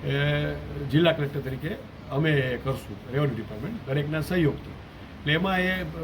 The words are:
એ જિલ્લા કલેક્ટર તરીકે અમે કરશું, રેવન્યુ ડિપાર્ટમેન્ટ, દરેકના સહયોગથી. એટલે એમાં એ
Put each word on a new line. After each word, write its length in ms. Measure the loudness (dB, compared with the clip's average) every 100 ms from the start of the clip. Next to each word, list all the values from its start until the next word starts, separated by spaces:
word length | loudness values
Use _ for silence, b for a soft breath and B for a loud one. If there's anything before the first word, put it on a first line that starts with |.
એ 500 | -2 2 2 2 0 -4 -6 -6 2
જિલ્લા 220 | 6 6
કલેક્ટર 280 | 4 0 -2
તરીકે 340 | -4 -4 -4 -6 -10 -14 -4
અમે 480 | 2 4 4 4 0
કરશું, 320 | -2 -4 -6 -12 -4
રેવન્યુ 240 | 0 0 0
ડિપાર્ટમેન્ટ, 500 | -6 -8 -6 -6 -2
દરેકના 340 | 0 0 -2
સહયોગથી. 500 | 0 4 4 2 -6
એટલે 600 | -14 -14 -16 -16 -6 0
એમાં 280 | 2 4 2
એ 220 | 2 0 -4 -6